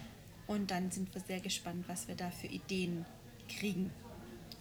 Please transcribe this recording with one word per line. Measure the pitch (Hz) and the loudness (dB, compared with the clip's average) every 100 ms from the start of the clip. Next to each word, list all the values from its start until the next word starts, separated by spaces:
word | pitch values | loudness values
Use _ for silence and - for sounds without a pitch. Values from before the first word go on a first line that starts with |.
| - - - - - | -8 -10 -14 -8 0
Und | 208 190 | 4 4
dann | 185 185 | 4 4
sind | 185 185 185 | 2 0 -2
wir | |
sehr | 185 185 | -2 0
gespannt, | 190 - 175 175 175 | 2 0 0 -2 0
was | 180 - | -2 -2
wir | 180 | 0
da | 180 | 0
für | 175 - | 0 -2
Ideen | 185 - 190 180 170 170 - - - - | -2 2 4 6 4 0 -6 -14 -12 -8
kriegen | - 208 180 185 - - - - - - - | 0 2 4 2 0 -8 -10 -10 -10 -10 -10